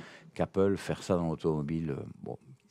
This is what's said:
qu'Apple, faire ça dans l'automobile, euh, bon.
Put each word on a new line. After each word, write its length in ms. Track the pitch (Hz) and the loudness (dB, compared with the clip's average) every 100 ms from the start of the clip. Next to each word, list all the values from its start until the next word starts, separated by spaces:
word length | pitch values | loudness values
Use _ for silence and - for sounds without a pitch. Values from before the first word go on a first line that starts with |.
| - - - | -18 -18 -10
qu'Apple, 420 | - 87 - 98 95 | -2 0 4 4 4
faire 260 | - 85 | 0 -4
ça 140 | - 90 | 0 2
dans 100 | 85 | 2
l'automobile, 640 | 76 85 78 73 80 80 | 0 2 0 0 -2 -2
euh, 120 | 67 - - | -4 -6 -10
bon. 160 | - - 131 135 _ | -12 -12 -14 -20 _